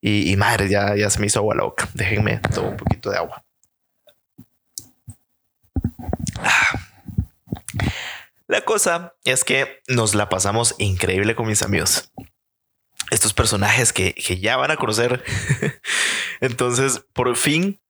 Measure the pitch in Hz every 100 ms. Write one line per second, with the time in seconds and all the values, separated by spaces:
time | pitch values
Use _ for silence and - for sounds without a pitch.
0 | - 104 78 98 101 110 101 101 101 104
1 | 104 - 107 113 107 107 - - - -
2 | 98 104 107 113 - - 101 101 - -
3 | - 95 85 - _ _ _ _ _ _
4 | _ _ _ _ - _ _ - - _
5 | - - _ _ _ _ _ - - -
6 | - - - - - - - - - _
7 | - - - _ _ - - - - -
8 | - - - _ _ 202 - 214 196 170
9 | 180 _ - 127 - 135 135 - - 123
10 | 110 104 104 92 101 107 117 - 104 92
11 | 90 92 104 113 113 104 104 98 78 -
12 | - - - _ _ _ _ _ _ _
13 | - - - - 117 104 104 104 117 -
14 | 92 - - 92 101 127 139 156 117 107
15 | 120 123 - - - 135 147 - - -
16 | - - - - 117 117 123 123 135 120
17 | - - 123 117 - 156 190 196 _